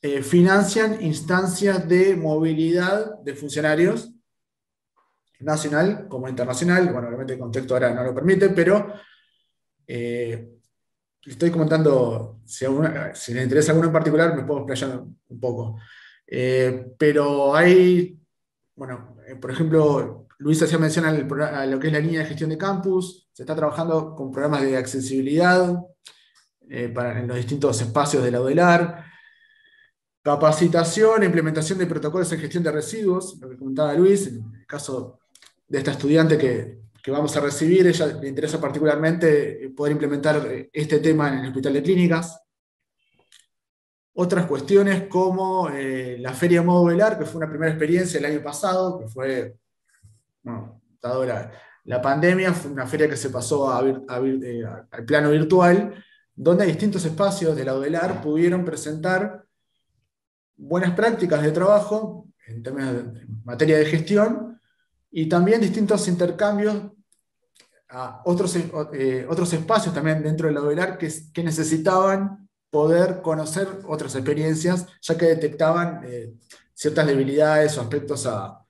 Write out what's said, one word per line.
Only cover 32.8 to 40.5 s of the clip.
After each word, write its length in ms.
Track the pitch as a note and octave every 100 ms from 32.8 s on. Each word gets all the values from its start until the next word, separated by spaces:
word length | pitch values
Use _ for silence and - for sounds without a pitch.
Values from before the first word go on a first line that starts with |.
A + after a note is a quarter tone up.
| - A3 G3+ F3+ F#3+ -
lo 100 | C3
que 60 | B2+
comentaba 360 | C3+ C3+ D3+
Luis, 340 | D3+ F#3 G3 -
en 80 | A2+ A2
el 120 | - _
caso 520 | D3 - C3 A2+ - _ _ _ _ _
de 120 | C3+
esta 140 | C3+
estudiante 440 | C3 C#3 D#3 D#3+ D#3
que, 440 | C3+ A#2 - - - _
que 80 | -
vamos 240 | C#3+ D3+
a 60 | D3+
recibir, 460 | C#3+ C#3 D#3+ F#3 F3+
ella 200 | - D3+
le 220 | - C#3
interesa 320 | C3+ D3+ D#3
particularmente, 1040 | C#3+ D#3 D3+ D3 D#3+ E3+ E3 D3 C#3 -
eh, 60 | C3
poder 220 | C3 D3
implementar, 540 | D3 C#3+ C#3+ D#3+ D3+
eh, 240 | C3